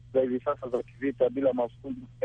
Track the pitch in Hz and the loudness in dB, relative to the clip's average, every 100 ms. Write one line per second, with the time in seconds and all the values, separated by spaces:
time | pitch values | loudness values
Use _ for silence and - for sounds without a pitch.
0 | - 131 131 127 147 139 127 120 - - | -2 2 2 0 -2 -4 -4 -4 -4 -4
1 | 135 123 123 127 135 123 120 - - 254 | -4 0 0 2 0 2 -2 -4 -12 -10
2 | - - | -12 -4